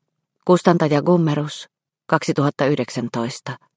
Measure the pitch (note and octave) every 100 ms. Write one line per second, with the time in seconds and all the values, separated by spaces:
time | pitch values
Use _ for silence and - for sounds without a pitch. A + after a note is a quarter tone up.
0 | _ _ _ _ - F3 - E3+ D#3 D3
1 | D#3+ F3 D#3+ D3 D3+ - - _ _ _
2 | - D#3+ - D3+ C#3+ - C#3 C#3+ A#2+ -
3 | A#2 A#2+ A#2 - - - _